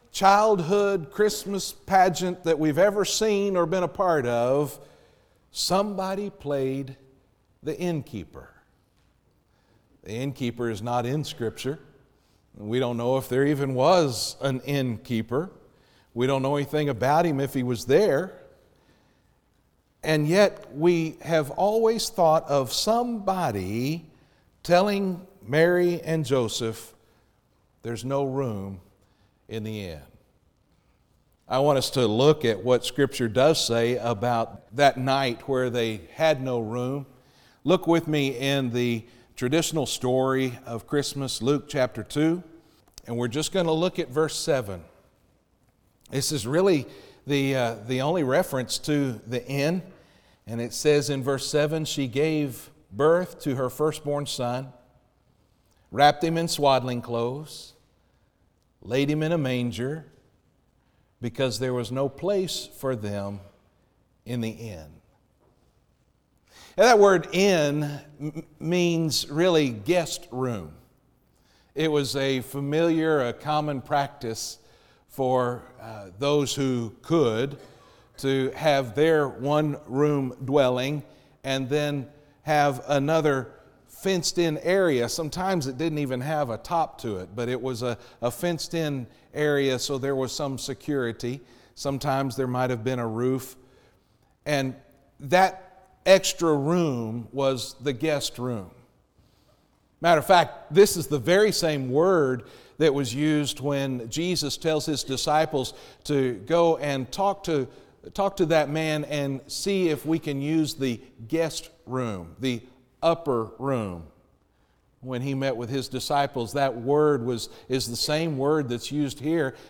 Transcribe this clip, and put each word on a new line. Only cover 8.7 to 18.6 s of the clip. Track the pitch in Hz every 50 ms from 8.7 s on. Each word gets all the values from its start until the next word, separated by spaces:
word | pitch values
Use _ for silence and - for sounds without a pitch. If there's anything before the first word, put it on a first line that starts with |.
| _ _ _ _ _ _ _ _ _ _ _ _ _ _ _ _ _ _ _ _ _ _ _ _ _ _ -
The | - 107
innkeeper | 120 135 143 131 - 131 120 117 123 120 117
is | 110 95 110
not | 123 120 123 117
in | 123 139 156 139
Scripture. | - - - 117 110 - - - 127 156 - - - _ _ _ _ _ _ _ _ _ _ _ _ -
We | - 104 107 120 127
don't | 127 120 120
know | 117 117 123 135
if | 135 131 -
there | 123 131 143
even | 143 151 139 143 135 131
was | 123 135 165 185 180 156 135 113 98 - - - -
an | - 139 131 127 -
innkeeper. | 143 143 139 131 123 110 107 - - 120 110 110 - 123 143 175 190 - - - _ _ _ _ _ _ _ _ _ _
We | 117 127
don't | 135 139 135
know | 131 139 143
anything | 147 139 - 151 151 147 143
about | 127 98 127 135 147 165 175
him | 170 143 135
if | 139 131 -
he | 135 123
was | 123 123 104 -
there. | 123 139 180 214 185 139 147 185 185 - - - - _ _